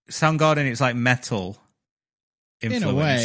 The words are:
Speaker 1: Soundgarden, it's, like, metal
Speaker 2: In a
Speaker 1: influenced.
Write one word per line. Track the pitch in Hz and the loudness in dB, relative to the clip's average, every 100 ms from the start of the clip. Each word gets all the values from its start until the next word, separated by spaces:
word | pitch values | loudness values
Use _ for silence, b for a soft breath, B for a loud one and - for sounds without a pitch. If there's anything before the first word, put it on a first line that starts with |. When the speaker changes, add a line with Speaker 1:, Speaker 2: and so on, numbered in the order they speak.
| _ | _
Speaker 1:
Soundgarden, | - 156 156 156 147 139 | 0 0 4 2 2 0
it's, | 117 | 0
like, | 131 120 | -2 2
metal | 123 127 - 110 92 104 _ _ _ _ _ _ _ _ _ _ | 2 0 -2 -6 -6 -12 _ _ _ _ _ _ _ _ _ _
Speaker 2:
In | 113 | -6
a | 240 | -4
Speaker 1:
influenced. | 208 131 151 127 | -2 0 2 0